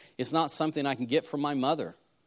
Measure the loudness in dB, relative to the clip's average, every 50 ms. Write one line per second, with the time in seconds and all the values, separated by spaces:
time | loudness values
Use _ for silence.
0 | -20 -10 _ -6 -4 0 2 2 2 2 0 0 0 0 0 0 0 0 0 -2
1 | 0 2 2 0 0 0 -2 -2 -2 0 0 2 2 2 2 0 -2 -6 -8 -14
2 | _ _ _ _ _